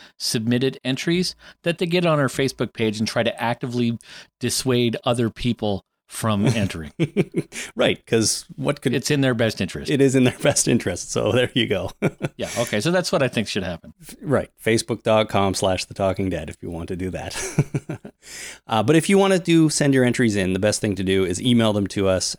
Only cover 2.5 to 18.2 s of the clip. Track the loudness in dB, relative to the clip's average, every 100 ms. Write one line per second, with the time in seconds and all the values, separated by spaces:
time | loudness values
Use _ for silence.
2.5 | -2 -6 -2 -2 0 -2 0 -2 0 -4
3.5 | -2 -4 -2 0 -2 -10 -20 -20 -6 -4
4.5 | -2 0 2 2 0 -2 0 0 0 -4
5.5 | -2 -2 -4 _ _ _ -4 -2 2 2
6.5 | 2 -2 -4 -10 -6 -4 -2 -2 -4 -8
7.5 | -12 -12 -2 0 -2 0 0 2 -2 -8
8.5 | -6 -4 -2 -2 -2 0 0 2 2 0
9.5 | 0 -4 -6 -2 2 4 6 2 2 0
10.5 | 2 2 2 0 -6 -6 -2 0 2 0
11.5 | 0 0 -2 -4 -4 -4 -4 -10 -6 -6
12.5 | -4 -2 -2 0 0 0 0 0 -2 -2
13.5 | -4 -4 -8 -14 -20 -20 -12 -2 0 -2
14.5 | _ 0 0 0 -4 2 2 2 2 2
15.5 | 0 0 -2 -4 -2 -2 0 -2 -4 -8
16.5 | -12 -12 -10 -8 -6 -6 -6 -10 -8 -6
17.5 | -2 -2 -4 -10 -14 -14 _